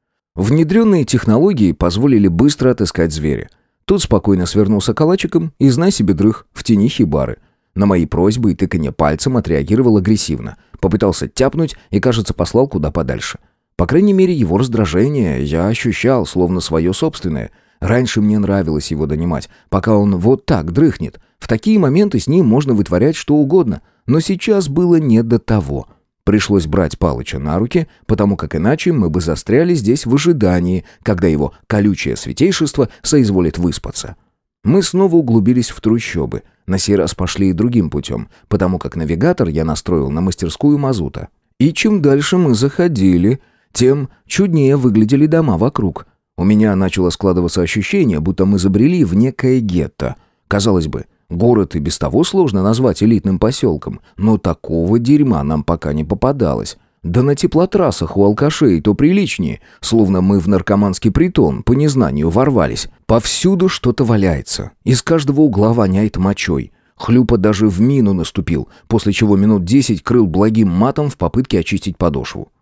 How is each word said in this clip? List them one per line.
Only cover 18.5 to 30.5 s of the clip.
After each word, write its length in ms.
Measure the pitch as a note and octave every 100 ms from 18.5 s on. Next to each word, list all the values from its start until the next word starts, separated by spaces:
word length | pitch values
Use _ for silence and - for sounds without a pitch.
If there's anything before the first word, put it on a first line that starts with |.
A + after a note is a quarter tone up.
| G2 E2 D2+ -
его 160 | D2+ D2+
донимать, 420 | D2+ E2+ D2 - _ _
пока 260 | G2 F#2+ G#2+
он 200 | G2+ F#2
вот 280 | G#2 C3
так 280 | - A#2 D#2
дрыхнет. 460 | F2 D#3 - D2+ - _ _
В 100 | -
такие 300 | A2+ G#3+ A3
моменты 420 | D3 D#3 G#3 A#2+
с 60 | -
ним 200 | E3+ C#3
можно 280 | A#2+ C#3
вытворять 420 | A2 G2 F2 C3 D#3+
что 200 | - D3
угодно, 440 | C3+ F#3 C3 D2+ - _ -
но 140 | D3+
сейчас 480 | D#3+ F#3 - G3+ D#3
было 280 | C#3+ F3+ E3
не 260 | D3 A2+
до 160 | A2+ A#2
того. 500 | - A2 C#2 C#2 - _ _ _
Пришлось 420 | - G#2 - G2+ D#2
брать 320 | F2+ E2 -
Палыча 400 | E2+ A#1+ - C2+
на 200 | D2 E2+
руки, 300 | A#2+ F3 D#3+ _ -
потому 300 | G#2+ G2+ G2+
как 180 | D#2
иначе 380 | D#2 F#2+ D3+ F3
мы 160 | D#3 F2+
бы 140 | E2
застряли 520 | E2 - - A#2+ E3+
здесь 300 | E3+ G2+ C#3
в 100 | A2+
ожидании, 720 | C3+ D#3+ D#3 G2